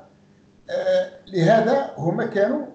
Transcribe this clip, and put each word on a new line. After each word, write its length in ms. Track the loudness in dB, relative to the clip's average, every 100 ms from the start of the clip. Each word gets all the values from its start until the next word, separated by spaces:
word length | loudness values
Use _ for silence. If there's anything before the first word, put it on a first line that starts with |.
| -20 _ _ _ _ _ -8
آه، 400 | -4 0 0 0 -6 -8
لهذا 680 | 0 4 4 4 0 -2 -6
هما 300 | -4 -4 -2
كانوا 400 | 0 0 0 -6